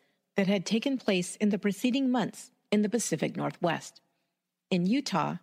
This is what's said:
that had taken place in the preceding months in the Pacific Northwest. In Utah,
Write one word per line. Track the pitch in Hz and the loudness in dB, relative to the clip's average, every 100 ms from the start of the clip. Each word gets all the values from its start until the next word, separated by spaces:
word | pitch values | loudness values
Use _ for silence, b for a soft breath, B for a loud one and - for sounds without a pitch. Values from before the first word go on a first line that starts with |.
| b b b - | b b b -2
that | 190 | 2
had | 202 165 | 0 0
taken | 226 277 269 | -2 0 -2
place | - 185 180 - | 0 0 0 0
in | 214 | 0
the | 196 | 2
preceding | 208 190 240 254 262 | -2 0 0 2 2
months | 247 175 - - _ - | 0 -2 -6 -20 _ 0
in | 208 | 2
the | 208 | 2
Pacific | 233 - 156 151 156 | 0 -2 -2 -2 -2
Northwest. | 147 - 170 151 - - _ _ _ _ _ _ - | -6 -2 0 -2 -6 -20 _ _ _ _ _ _ -4
In | 180 180 | 0 2
Utah, | 262 285 170 147 170 | 0 0 0 -2 -4